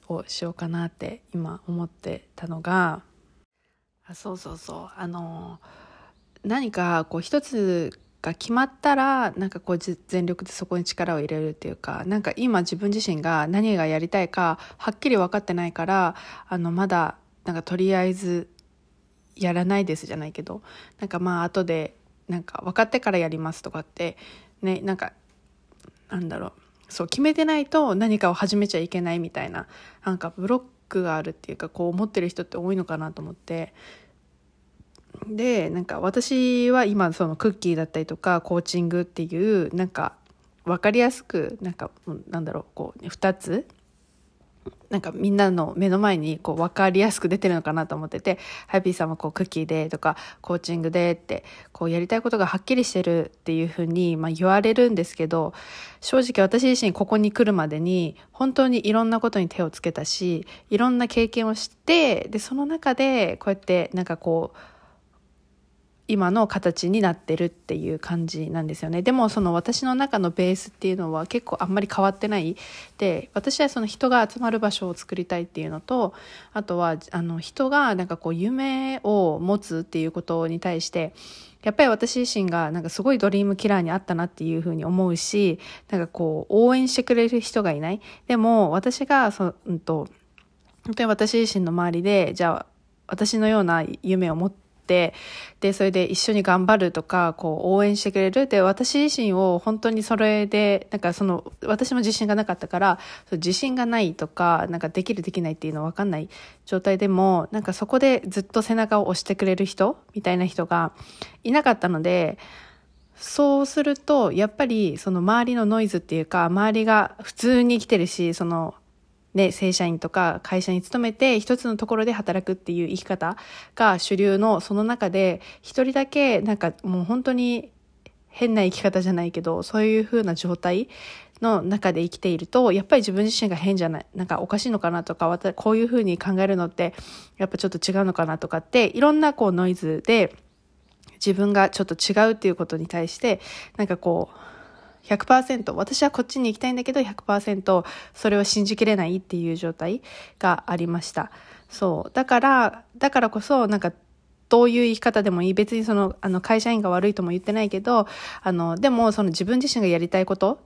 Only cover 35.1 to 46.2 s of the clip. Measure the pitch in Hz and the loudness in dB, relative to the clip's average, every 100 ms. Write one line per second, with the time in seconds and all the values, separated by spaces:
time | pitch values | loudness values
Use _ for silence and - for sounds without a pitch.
35.1 | - 214 214 247 233 160 170 180 151 180 | -16 -10 -4 0 0 0 -4 -6 -4 -2
36.1 | 247 240 262 254 247 240 254 214 202 180 | -2 0 0 2 2 4 4 2 2 0
37.1 | 165 170 160 220 190 180 160 160 160 156 | 0 -4 0 -2 0 -2 -2 -2 -6 -6
38.1 | 160 - 175 - 175 170 180 175 175 175 | -4 0 0 0 -4 -2 -2 0 -2 -4
39.1 | - 170 165 208 208 160 175 185 - - | -6 -6 -2 2 2 0 -2 -4 -4 -6
40.1 | - _ _ _ _ - 175 208 220 240 | -8 _ _ _ _ -4 0 2 4 2
41.1 | 254 - 175 151 - 185 175 - - - | 0 -6 -4 -4 -6 -10 -10 -12 -12 -12
42.1 | 156 - 165 156 160 - - 160 - 175 | -12 -8 -8 -6 -8 -12 -12 -12 -12 -16
43.1 | - 190 185 - 190 320 _ _ _ _ | -2 -2 -2 -4 -6 -6 _ _ _ _
44.1 | _ _ _ _ _ - - _ 202 170 | _ _ _ _ _ -20 -20 _ -6 -6
45.1 | - 202 202 196 175 156 - 196 190 208 | -4 0 4 4 2 -2 0 2 4 2
46.1 | 180 | 2